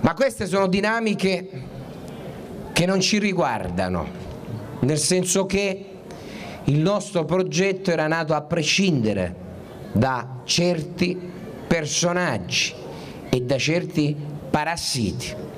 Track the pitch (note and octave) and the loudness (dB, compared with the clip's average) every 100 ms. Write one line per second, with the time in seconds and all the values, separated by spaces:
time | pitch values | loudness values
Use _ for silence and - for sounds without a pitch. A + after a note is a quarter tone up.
0 | D#3+ E3+ C4+ G#3+ G3 F#3+ F#3+ F#3+ G#3 A3+ | 2 4 2 2 0 2 4 4 2 2
1 | A3 G3+ F#3 F3+ F#3 C3 - - - - | 0 2 2 0 -4 -10 -12 -12 -12 -12
2 | - - - - - - - - F3 F#3+ | -12 -12 -12 -12 -12 -12 -4 0 2 2
3 | F#3 G#3+ G3+ F3 D3 A2 F2+ F2 F#2 F2+ | 4 2 2 2 2 0 -2 -2 0 0
4 | D#2 - - - - - - - B2+ D3+ | -2 -8 -12 -12 -10 -10 -10 -2 0 2
5 | - F#3 F3+ F#3+ F#3+ F#3+ G3+ F#3+ - - | 2 2 2 2 2 2 0 -2 -8 -14
6 | - - - - - - - D3 E3 G3+ | -14 -14 -12 -12 -12 -4 2 4 4 2
7 | G3+ F3 D3+ F3+ F3 D3+ G3 F#3+ - E3 | 0 0 2 2 2 4 2 2 0 2
8 | D#3 E3 D#3+ D3+ D3 E3+ D3+ - G3 D3 | 2 2 2 0 2 0 2 4 4 4
9 | G#2+ G2 F2+ - - - - - - G2 | 2 2 0 -4 -12 -14 -14 -14 -2 2
10 | C3 B2+ B2 - - - F3 E3 D3 - | 4 2 -4 -10 -2 2 4 2 -2 0
11 | F3+ F3+ - - - - - E3+ D3+ - | 0 0 -6 -12 -12 -12 0 2 2 2
12 | F3 F3+ F3 A2+ F2+ B2 - - - - | 2 2 2 0 -2 0 -2 -4 -12 -12
13 | - - - C3 B2 C3+ C#3+ E3 - - | -12 -14 0 0 2 2 2 0 0 2
14 | D3 D3 - - - D3+ D#3 E3+ - B2+ | 2 0 -6 -10 -2 0 0 -2 -2 0
15 | G2+ - - - - | 0 -2 -6 -8 -12